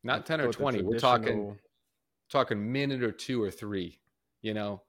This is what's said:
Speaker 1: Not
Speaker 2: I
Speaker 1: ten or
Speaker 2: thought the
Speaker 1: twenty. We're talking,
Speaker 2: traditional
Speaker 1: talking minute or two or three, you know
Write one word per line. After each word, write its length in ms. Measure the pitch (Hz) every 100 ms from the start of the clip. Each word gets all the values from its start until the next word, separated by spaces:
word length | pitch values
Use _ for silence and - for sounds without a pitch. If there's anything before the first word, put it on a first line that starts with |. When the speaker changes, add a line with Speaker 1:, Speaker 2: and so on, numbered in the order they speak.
Speaker 1:
Not 200 | 117 135
Speaker 2:
I 0 |
Speaker 1:
ten 180 | - 160
or 60 | 131
Speaker 2:
thought 60 |
the 40 | 113
Speaker 1:
twenty. 240 | 143 113
We're 160 | 92 117
talking, 240 | 131 123
Speaker 2:
traditional 360 | 113 110 101 101 _ _ _ _ _ _ _
Speaker 1:
talking 440 | 139 123 104 107
minute 320 | 131 139 131
or 80 | 120
two 280 | 95 - 127
or 120 | 101
three, 480 | - 104 101 87 - _ _ _ _
you 120 | 110
know 280 | 107 104 98